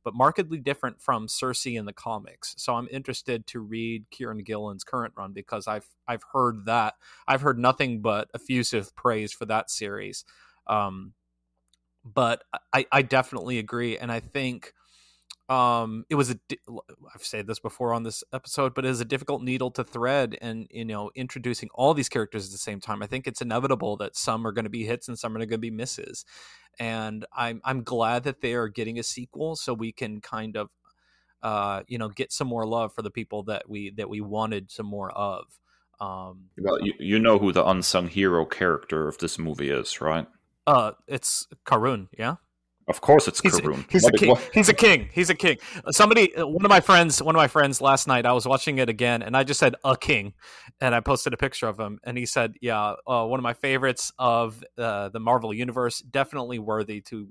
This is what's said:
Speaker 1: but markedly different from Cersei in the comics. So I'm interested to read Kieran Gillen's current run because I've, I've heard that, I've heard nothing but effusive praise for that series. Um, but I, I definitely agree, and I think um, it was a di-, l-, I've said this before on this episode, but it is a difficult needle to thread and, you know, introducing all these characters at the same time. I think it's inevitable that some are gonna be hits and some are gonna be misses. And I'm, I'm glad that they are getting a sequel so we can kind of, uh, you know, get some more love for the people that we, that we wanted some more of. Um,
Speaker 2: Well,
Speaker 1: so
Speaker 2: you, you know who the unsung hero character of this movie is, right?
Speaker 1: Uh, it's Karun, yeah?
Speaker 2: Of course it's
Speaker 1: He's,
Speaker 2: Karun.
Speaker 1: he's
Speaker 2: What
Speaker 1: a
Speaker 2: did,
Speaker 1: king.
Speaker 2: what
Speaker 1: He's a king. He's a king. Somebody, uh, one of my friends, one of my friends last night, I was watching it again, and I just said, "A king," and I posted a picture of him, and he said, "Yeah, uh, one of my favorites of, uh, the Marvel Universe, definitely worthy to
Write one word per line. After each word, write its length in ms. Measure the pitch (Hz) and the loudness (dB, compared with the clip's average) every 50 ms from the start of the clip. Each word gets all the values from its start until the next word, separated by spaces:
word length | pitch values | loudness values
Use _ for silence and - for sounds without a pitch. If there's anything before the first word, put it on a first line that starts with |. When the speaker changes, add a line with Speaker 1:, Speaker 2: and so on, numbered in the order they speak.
| - | -10
Speaker 1:
but 100 | 117 104 | -6 0
markedly 420 | 120 131 151 - - 180 156 165 | 2 2 2 2 0 -4 -4 -8
different 440 | 147 120 143 143 - - 123 - - | -6 -4 -4 -4 -4 -6 -8 -8 -4
from 260 | - - 127 110 110 | -2 -2 -2 -2 -2
Cersei 500 | 110 - - 131 127 123 - - 131 117 | -6 -6 -4 -4 -4 -4 -4 -6 -6 -8
in 80 | 113 104 | -8 -8
the 60 | 101 | -10
comics. 600 | 98 - - 117 113 104 101 - - _ - - - | -14 -12 -10 -10 -10 -10 -12 -16 -18 _ -16 -14 -14
So 180 | - - - 120 | -6 -4 -4 -2
I'm 120 | 117 123 - | -2 -4 -8
interested 560 | 131 135 135 - 120 - - 135 120 113 110 | -10 -10 -8 -8 -10 -8 -6 -6 -6 -6 -6
to 120 | - - 120 | -10 -12 -12
read 460 | 107 104 110 113 113 113 117 110 107 _ | -10 -8 -8 -6 -6 -6 -6 -8 -12 _
Kieran 320 | - - 127 113 110 107 98 | -14 -12 -10 -8 -8 -10 -8
Gillen's 420 | 107 107 104 104 104 98 95 - | -8 -8 -6 -6 -8 -10 -12 -10
current 280 | - 135 123 120 110 - | -8 -6 -6 -6 -8 -10
run 160 | - 98 95 98 | -12 -12 -12 -12
because 340 | 101 98 - 117 104 98 | -16 -12 -10 -10 -8 -6
I've, 220 | 110 107 104 - - _ _ _ | -6 -8 -8 -10 -14 _ _ _
I've 160 | - 120 110 - - | -8 -8 -8 -8 -2
heard 340 | - 135 127 120 113 107 98 | 0 2 2 2 0 -2 -2
that, 260 | 110 117 120 110 107 - _ _ - - - _ | 0 2 2 2 0 -4 _ _ -20 -20 -6 _
I've 140 | - 131 131 | 0 0 2
heard 180 | 143 143 123 117 | 2 0 0 2
nothing 420 | 120 127 131 - 143 127 117 107 | 2 2 2 2 0 -2 -2 -2
but 280 | 104 113 104 107 110 - - | 0 0 0 0 -2 -6 -10
effusive 600 | 113 - - 131 123 117 - 123 107 98 - _ | -10 -6 -2 0 0 0 0 -2 -4 -4 -6 _
praise 380 | - - 123 113 107 107 104 - | -2 0 0 0 0 -4 -8 -10
for 120 | - 113 | -10 -4
that 220 | 107 110 113 - - | -2 -2 -2 -2 -4
series. 540 | - - 107 98 101 104 101 101 101 - - _ _ _ _ _ _ _ _ | -6 -8 -8 -8 -8 -10 -10 -12 -12 -14 -16 _ _ _ _ _ _ _ _
Um, 460 | - 107 104 101 98 95 95 95 98 - _ _ _ _ _ _ _ _ _ _ _ _ _ _ _ _ _ - | -2 -2 0 -2 -2 -6 -10 -14 -18 -20 _ _ _ _ _ _ _ _ _ _ _ _ _ _ _ _ _ -20
but 380 | 117 104 135 123 117 117 - _ _ - - - _ | -4 0 2 2 2 2 -2 _ _ -12 -12 -4 _
I, 140 | - 135 131 - | 0 0 2 2
I 120 | 135 139 | 2 2
definitely 580 | 135 - 135 131 127 - 131 110 85 123 127 113 | 4 4 4 4 4 2 -4 -8 -4 -4 -4 -4
agree, 380 | 110 107 120 120 120 117 110 | -4 -4 -4 -4 -2 -4 -4
and 140 | - 123 120 | -6 -6 -6
I 100 | 117 117 | -6 -6
think 520 | - - - 139 131 127 123 - - - - _ _ _ _ _ _ _ _ _ _ - - - _ - | -8 -6 -4 -4 -2 -2 -4 -6 -12 -20 -20 _ _ _ _ _ _ _ _ _ _ -20 -20 -12 _ -2
um, 560 | 131 127 123 120 120 117 113 110 110 113 - - | 0 2 2 2 2 0 0 -2 -6 -8 -6 0
it 60 | 156 | 0
was 160 | 143 135 120 | 0 2 0
a 40 | 120 - _ - | -2 -8 _ -12
di-, 100 | - - _ | -12 -12 _
l-, 160 | - 117 - - - - _ - - - | -16 -18 -18 -18 -20 -20 _ -20 -20 -18
I've 100 | - - | -14 -12
said 240 | - - 107 101 | -8 -8 -8 -6
this 120 | 104 110 - | -8 -8 -8
before 340 | - 110 - - 131 117 117 | -8 -10 -6 -4 -2 0 0
on 100 | 117 113 | -2 -2
this 200 | 113 - - - - - | -6 -8 -10 -10 -10 -12
episode, 400 | 131 - - - 147 135 127 123 | -12 -10 -6 -2 -2 -2 0 -2
but 120 | 135 127 | -2 -2
it 40 | 131 | -2
is 100 | 127 113 | -2 -2
a 40 | 120 | -2
difficult 360 | 110 139 131 135 - 143 - 123 | -4 -4 -4 -2 -4 -4 -4 -2
needle 280 | 127 127 131 127 127 | -4 -2 -2 -2 -4
to 120 | - - 120 | -4 -6 -8
thread 540 | - - 117 120 127 139 143 127 113 101 - | -6 -4 -2 0 2 2 2 0 -2 -4 -8
and, 260 | - 117 113 113 107 - | -10 -10 -8 -10 -12 -12
you 140 | - 113 113 | -12 -10 -8
know, 260 | 113 107 104 104 101 - | -8 -6 -8 -8 -8 -10
introducing 540 | 131 127 127 - 131 113 123 113 - 120 - - | -10 -10 -10 -10 -8 -6 -6 -6 -6 -8 -10 -2
all 200 | - 127 151 160 | 2 4 4 4
these 160 | 147 123 - | 2 0 -2
characters 360 | - 123 107 - - 107 95 | -2 -4 -4 -4 -6 -8 -10
at 40 | 95 | -10
the 60 | 95 | -10
same 220 | - - 113 104 95 | -10 -10 -10 -10 -10
time. 240 | - - 104 104 104 | -8 -8 -6 -6 -6
I 40 | |
think 200 | 104 127 131 127 | -6 -8 -8 -8
it's 140 | 127 - - | -8 -8 -8
inevitable 560 | 123 117 110 123 131 139 135 101 - 107 104 | -6 -4 -2 0 0 0 0 0 -2 -4 -6
that 180 | 101 101 - - | -6 -8 -8 -8
some 300 | - - 127 113 113 113 | -6 -4 -2 -2 -2 -4
are 40 | 110 | -4
gonna 180 | 101 117 110 104 | -4 -4 -6 -6
be 160 | 113 117 110 | -6 -6 -4
hits 220 | 110 120 123 - | -4 -6 -6 -8
and 100 | 127 120 | -12 -10
some 180 | - - 113 110 | -10 -8 -8 -6
are 100 | 110 113 | -8 -6
gonna 120 | 107 113 110 | -4 -6 -6
be 120 | 117 113 | -6 -8
misses. 540 | 110 110 123 131 - - - - - - - _ - - - - - - _ _ _ - | -8 -8 -8 -10 -10 -12 -12 -14 -14 -16 -18 _ -20 -20 -20 -20 -20 -20 _ _ _ -8
And 460 | 117 113 113 113 110 110 107 107 - - - | -6 -6 -4 -6 -6 -6 -8 -10 -12 -10 -6
I'm, 260 | - 120 117 117 113 - | -6 -4 -4 -6 -6 -6
I'm 200 | 131 131 127 113 | -6 -4 -4 -4
glad 400 | - 127 117 113 113 120 123 123 | -4 -2 0 2 2 0 0 -2
that 180 | 143 127 - | -4 -4 -4
they 120 | - 120 120 | -4 -2 -2
are 140 | 120 113 | -2 -2
getting 320 | 107 98 120 110 113 117 120 | -4 -4 -6 -6 -6 -6 -6
a 40 | 113 | -6
sequel 520 | - - 127 123 - - 143 156 160 160 | -8 -8 -10 -12 -14 -8 -6 -6 -6 -6
so 180 | - - 135 123 | -6 -6 -6 -4
we 180 | 110 113 113 | -4 -6 -8
can 300 | - - 127 107 107 104 | -8 -8 -8 -8 -8 -12
kind 360 | - - 117 110 110 110 107 | -12 -10 -8 -8 -8 -6 -6
of, 120 | 107 104 - _ _ _ _ _ _ _ _ _ _ _ _ _ _ - | -8 -8 -8 _ _ _ _ _ _ _ _ _ _ _ _ _ _ -6
uh, 400 | 110 107 104 101 101 98 98 - | -4 -2 -2 -2 -2 -4 -6 -6
you 100 | - 123 | -8 -8
know, 120 | 113 110 107 | -6 -6 -6
get 220 | 101 - 123 - | -6 -6 -6 -6
some 160 | - - 143 | -4 -4 -4
more 180 | 127 120 113 110 | -4 -2 -4 -2
love 280 | 110 113 117 113 104 - | -2 -2 -2 -2 -4 -6
for 80 | - | -8
the 100 | 107 101 | -10 -8
people 320 | - 120 107 - 107 104 98 | -8 -10 -10 -8 -8 -8 -6
that 260 | 107 104 98 - - | -6 -8 -8 -8 -10
we, 220 | 107 101 101 98 | -10 -10 -10 -8
that 180 | 101 107 101 - | -8 -8 -8 -6
we 120 | 104 107 | -8 -8
wanted 500 | 104 98 104 110 110 110 107 101 95 - | -8 -6 -4 -4 -2 -2 -4 -6 -8 -10
some 160 | - - 107 | -12 -12 -10
more 240 | 101 101 101 95 92 | -10 -8 -8 -8 -8
of. 320 | - - 101 101 92 - - - - _ _ _ _ _ _ _ _ - | -6 -4 -4 -4 -4 -8 -12 -16 -20 _ _ _ _ _ _ _ _ -12
Um, 500 | 101 98 95 92 92 92 92 92 92 _ _ | -10 -10 -8 -10 -12 -14 -16 -20 -20 _ _
Speaker 2:
Well, 200 | - 95 95 90 - | -4 -2 0 0 0
Speaker 1:
so 60 | - | 0
Speaker 2:
you, 80 | 101 - - | -4 -4 -4
you 200 | 71 95 104 110 | -2 0 2 4
know 180 | 113 117 107 98 | 6 6 6 6
who 120 | 104 95 | 6 4
the 140 | 87 92 76 | 4 4 4
unsung 420 | 90 95 92 87 - - 92 87 | 4 4 2 2 0 0 0 0
hero 380 | 85 80 98 98 92 87 82 78 | -2 0 2 2 4 4 2 2
character 640 | - - - 92 90 78 69 - - 78 78 78 | 0 -2 0 2 2 2 0 -2 -4 -4 -2 -2
of 100 | 76 - - | -4 -4 -4
this 180 | 87 82 - - | -6 -6 -4 -6
movie 300 | 82 80 73 69 71 69 | -6 -6 -4 -4 -2 -2
is, 320 | 71 62 - - - - | -2 -2 -2 -6 -6 -2
right? 260 | - 80 80 82 76 - _ _ _ _ _ _ _ | -2 0 0 0 -2 -6 _ _ _ _ _ _ _
Speaker 1:
Uh, 240 | 147 143 127 110 107 - - _ | 4 4 4 4 2 -4 -8 _
it's 400 | - 139 131 - - - - - - - - - | -8 -6 -4 -2 -2 -2 -4 -6 -8 -16 -18 0
Karun, 420 | - - 110 113 131 127 104 92 - - | 2 2 4 4 2 0 -2 -6 -10 -8
yeah? 180 | - 110 123 170 - _ _ _ _ _ _ _ _ _ | -6 -4 -4 -4 -6 _ _ _ _ _ _ _ _ _
Speaker 2:
Of 140 | - - - | -4 -4 2
course 260 | - - 147 147 - | 6 8 8 8 8
it's 120 | - - - | 4 0 0
Speaker 1:
He's, 180 | - 185 101 85 | 2 4 4 2
Speaker 2:
Karun. 260 | 78 76 71 69 - - | 2 0 -2 -4 -2 0
Speaker 1:
he's 120 | - 185 - | 4 6 6
Speaker 2:
What 100 | - - | 6 6
Speaker 1:
a 40 | |
Speaker 2:
did, 20 | - | 6
Speaker 1:
king. 100 | 208 143 | 8 6
Speaker 2:
what 200 | 120 - - - - | 6 6 4 2 4
Speaker 1:
He's 160 | 214 196 220 | 6 6 6
a 40 | 208 | 6
king. 360 | - 233 208 180 123 104 - | 8 8 8 8 6 2 0
He's 180 | - 175 180 165 | 0 0 2 2
a 40 | 185 | 0
king. 220 | - - 170 131 - - - - 170 - - | 2 2 2 2 0 -4 -12 -14 -10 -4 2
Somebody, 460 | 143 - 208 214 226 233 196 - - | 6 6 8 8 8 8 6 6 4
uh, 100 | 165 165 | 0 -2
one 200 | 147 156 196 202 | -2 0 2 6
of 40 | 202 | 8
my 120 | 202 180 | 8 8
friends, 400 | - - 185 170 170 160 139 - | 10 10 8 8 8 6 4 2
one 120 | 135 160 160 | 2 4 6
of 40 | 160 | 6
my 80 | 151 | 6
friends 340 | 127 - 156 143 139 131 - | 6 6 4 4 4 4 4
last 260 | 139 135 135 135 - | 4 6 4 6 4
night, 180 | 143 127 123 117 | 2 2 4 4
I 60 | 120 123 | 4 4
was 140 | 123 113 | 4 4
watching 300 | 127 135 131 - 156 143 | 2 2 2 2 0 0
it 120 | 131 127 117 | 2 2 2
again, 340 | 110 107 123 120 120 117 - | 2 2 2 2 2 0 0
and 120 | 110 123 | 2 2
I 80 | 135 135 | 2 4
just 160 | 135 139 - | 2 2 4
said, 160 | 156 127 - - - | 4 4 4 2 2
"A 140 | 135 127 | 2 2
king," 360 | - - - 143 107 101 101 - _ - - - - - - - - | 2 2 0 0 0 0 -4 -10 _ -20 -20 -20 -20 -20 -20 -8 -2
and 140 | 135 127 120 | 0 2 2
I 60 | 117 | 2
posted 340 | - 143 135 123 - 139 120 | 2 2 0 0 0 -2 -2
a 40 | |
picture 300 | - 143 131 - - 123 | -2 -2 -4 -2 -4 -4
of 120 | 113 98 107 | -4 -4 -4
him, 200 | 110 101 104 - - | -6 -8 -8 -10 -10
and 120 | 123 120 | -8 -8
he 120 | 123 123 | -6 -6
said, 260 | - - 135 117 110 - - | -2 0 0 0 0 -4 -6
"Yeah, 320 | 123 117 110 107 104 104 - - - | -4 -2 0 0 0 -2 -2 -4 -4
uh, 180 | 127 127 117 113 | -2 0 0 0
one 140 | 113 127 131 | 0 -2 -2
of 40 | 123 | -2
my 100 | 120 117 | -4 -4
favorites 580 | - - 135 135 127 135 131 123 - - - - - | -2 -2 0 0 2 2 0 0 -2 -6 -8 -4 0
of, 440 | 131 120 117 117 117 110 110 117 - - _ | 2 2 4 2 0 -2 -4 -10 -18 -16 _
uh, 320 | 120 117 113 104 101 101 98 | -4 -4 -2 -2 -4 -4 -6
the 100 | 101 113 | -8 -2
Marvel 320 | 110 117 127 123 113 110 | 2 2 2 2 2 -2
Universe, 480 | 107 110 123 123 117 127 123 117 - - | -4 -4 -6 -4 -2 -2 -2 -2 -2 -6
definitely 600 | - 123 - 139 139 - - 139 123 120 123 113 | -8 -4 -2 -2 -2 -2 -4 -8 -8 -8 -8 -8
worthy 420 | 107 110 107 110 104 107 107 104 | -4 -2 -2 -2 -2 -4 -8 -12
to 280 | - - 117 107 104 101 | -12 -12 -12 -12 -12 -14